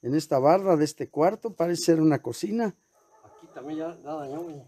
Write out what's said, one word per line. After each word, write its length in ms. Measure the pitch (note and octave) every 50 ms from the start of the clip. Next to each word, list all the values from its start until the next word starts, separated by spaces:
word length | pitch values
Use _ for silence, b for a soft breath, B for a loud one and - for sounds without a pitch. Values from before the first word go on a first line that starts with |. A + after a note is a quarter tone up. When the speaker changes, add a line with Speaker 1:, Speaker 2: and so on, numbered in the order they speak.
| -
Speaker 1:
en 120 | A#2+ C#3
esta 240 | D#3 D3+ - D3+ C3
barra 380 | B2+ C#3+ E3+ G3 G3 G3 F3
de 80 | D3+ D3+
este 240 | D3 D3 _ D3+ C#3
cuarto. 420 | - C3+ D#3+ F3+ G#3+ G#3+ _ A3+ F#3
Parece 300 | _ E3+ F3 F3 E3 E3+
ser 180 | - E3 D#3+
una 220 | D#3 D#3 D3 C3+ -
cocina. 540 | - A#2+ - - G#3 G#3 A#3 A#3 G#3 F3 _ _ _ _ _ _ _ _ _ _
Speaker 2:
Aquí 240 | - _ - - - -
también 280 | C#3 B2 D3 D#3 D#3
ya 80 | D#3+ E3 F3 - -
la 100 | D3 D#3
dañó, 280 | D#3 C#3+ C3+ C#3 D#3+ F3
güey. 200 | E3+ D3+ C#3 B2+